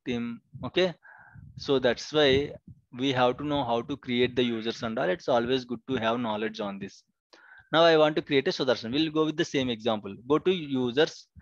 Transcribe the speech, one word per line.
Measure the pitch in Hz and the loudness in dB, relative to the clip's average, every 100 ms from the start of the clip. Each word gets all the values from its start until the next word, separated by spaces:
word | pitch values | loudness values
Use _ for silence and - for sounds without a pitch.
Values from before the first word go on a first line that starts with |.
team. | - 120 120 117 _ - | -6 -6 -6 -10 _ -12
Okay. | 156 175 180 - - - - - - - | -4 0 0 -2 -20 -20 -20 -20 -20 -12
So | - 135 | 0 2
that's | 123 113 - | 2 0 -2
why | 151 139 135 147 - - - _ | 2 4 4 0 -10 -20 -20 _
we | 123 139 | -4 -2
have | 127 127 127 | 2 2 2
to | |
know | 147 143 | -4 -2
how | 120 117 | 0 -2
to | 117 139 | -2 -10
create | 127 120 123 123 | -2 0 2 2
the | |
users | 120 113 113 - | 0 0 -4 -6
and | 117 113 | -6 -2
all. | 170 | -2
It's | 180 - | -4 0
always | 120 117 131 | 0 2 -2
good | 123 113 - | -4 -10 -6
to | 127 | -2
have | 113 120 | 0 -2
knowledge | 117 107 110 110 | -2 -4 -4 -6
on | 101 98 | -8 -8
this. | 98 - _ _ _ - - - _ | -12 -16 _ _ _ -20 -20 -20 _
Now | 156 | 4
I | 165 160 | 6 6
want | 151 | 4
to | 151 | 2
create | - 135 160 | 0 0 2
a | |
Sudarshan. | - 131 110 113 | -2 0 0 0
We'll | 143 160 | -2 0
go | 156 | 0
with | 156 151 | 0 0
the | |
same | 156 143 127 | -2 -2 -2
example. | 113 113 107 101 98 123 | -2 -2 -2 -6 -12 -2
Go | 151 | 0
to | 180 | 2
users. | 185 147 131 123 127 165 - _ - | -2 -2 -2 0 2 0 -2 _ -20